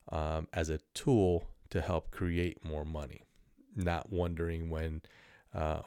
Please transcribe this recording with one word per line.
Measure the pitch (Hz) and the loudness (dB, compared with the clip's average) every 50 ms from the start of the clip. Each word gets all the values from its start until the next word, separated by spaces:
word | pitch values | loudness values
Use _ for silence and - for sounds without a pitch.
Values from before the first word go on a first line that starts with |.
| - - | -10 -4
um, | - 80 78 76 80 80 80 - - | -2 0 0 0 0 -2 -2 -2 -2
as | 85 82 78 | 0 0 0
a | 78 78 - _ - | 0 -4 -6 _ -8
tool | - - 147 127 110 95 90 87 85 - - - - - - | -2 2 4 6 6 6 6 4 2 0 -4 -12 -14 -10 -4
to | - 92 | -2 -2
help | 82 - 90 80 - - | 0 2 0 0 0 -2
create | - - 92 87 85 85 87 87 - - - | -4 -2 0 0 2 2 0 0 -2 -6 -8
more | 78 78 76 76 | -6 -4 -4 -4
money, | 78 80 76 73 65 - - - _ _ - - _ _ _ - - - | -4 -4 -6 -6 -8 -10 -16 -18 _ _ -20 -20 _ _ _ -18 -8 -4
not | - 90 87 85 82 - - | 0 2 2 2 0 -2 -2
wondering | 104 87 87 87 85 80 85 85 82 82 82 82 | 0 0 2 2 0 0 0 0 0 -2 -2 -2
when, | 80 78 80 80 78 78 - - - - - - - - - _ - | -2 -2 -2 -2 -4 -4 -8 -12 -20 -20 -20 -20 -20 -20 -16 _ -4
uh, | 90 80 76 78 78 - | -2 0 0 0 -2 0